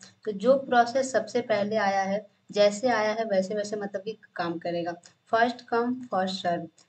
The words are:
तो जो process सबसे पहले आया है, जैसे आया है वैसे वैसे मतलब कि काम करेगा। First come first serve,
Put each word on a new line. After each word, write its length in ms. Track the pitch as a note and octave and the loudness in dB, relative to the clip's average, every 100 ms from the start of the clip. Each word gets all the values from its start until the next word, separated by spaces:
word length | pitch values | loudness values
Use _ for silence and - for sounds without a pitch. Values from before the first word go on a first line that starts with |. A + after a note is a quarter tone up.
| - _ | -14 _
तो 80 | - | -8
जो 220 | G3 A3+ C#4 | 0 4 4
process 520 | C4+ A#3+ A#3 C4 C4 | 4 4 4 2 0
सबसे 280 | G#3+ - B3 | -2 -2 -2
पहले 340 | A#3+ G#3 G3+ A3 | 0 0 0 0
आया 240 | G3 G3 | 0 0
है, 220 | F#3+ G3+ G#3 _ - | 0 -2 -6 _ -4
जैसे 380 | G3+ G#3 G3+ B3+ | 4 4 4 0
आया 220 | A3 G#3+ | 2 0
है 120 | A3 | -2
वैसे 300 | A3 F#3+ F#3+ | 0 0 0
वैसे 220 | G#3 G3+ G#3 | -2 -4 -6
मतलब 260 | G3+ G3 | -6 -8
कि 140 | G3+ G#3+ - - | -8 -10 -10 -6
काम 220 | E3+ E3+ | -6 -4
करेगा। 360 | F3 F3 E3+ E3+ - _ _ | -4 -4 -4 -8 -12 _ _
First 360 | A3+ B3 B3+ - | 2 2 0 -2
come 320 | A#3 B3 B3+ | 0 0 -2
first 380 | - F#3+ F#3+ F#3+ | -2 -2 -2 -2
serve, 260 | F3+ F3 E3 _ | -2 -2 -4 _